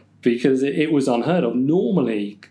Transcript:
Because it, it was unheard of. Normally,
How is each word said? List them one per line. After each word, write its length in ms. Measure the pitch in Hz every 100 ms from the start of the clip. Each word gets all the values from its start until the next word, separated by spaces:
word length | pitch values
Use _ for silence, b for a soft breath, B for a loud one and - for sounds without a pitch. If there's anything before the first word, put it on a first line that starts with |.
| - _
Because 400 | 123 120 143 127
it, 160 | 139 -
it 140 | 156
was 160 | 147 131
unheard 360 | 120 127 180
of. 100 | 120 120
Normally, 840 | 135 175 233 180 117 107 101 - -